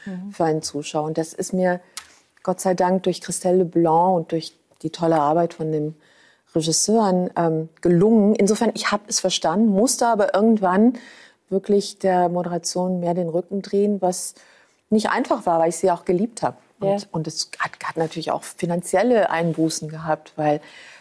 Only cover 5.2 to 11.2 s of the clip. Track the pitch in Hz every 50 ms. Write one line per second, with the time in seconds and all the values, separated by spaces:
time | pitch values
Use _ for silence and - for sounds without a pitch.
5.2 | 143 147 156 175 170 165 - - 160 156 156 151 151 156 156 - _ _ _ _
6.2 | _ _ _ _ _ _ - 165 156 165 160 - - - 214 226 214 196 185 180
7.2 | 180 - - - 170 165 160 160 160 160 _ _ - 170 175 170 190 220 233 220
8.2 | 202 208 214 - - 190 214 - 240 220 220 - - - 208 208 - - - -
9.2 | - 185 180 - - 165 165 202 226 220 190 190 226 269 - - 254 233 226 202
10.2 | 208 - - 190 214 226 226 208 190 180 180 196 214 247 247 - - - - -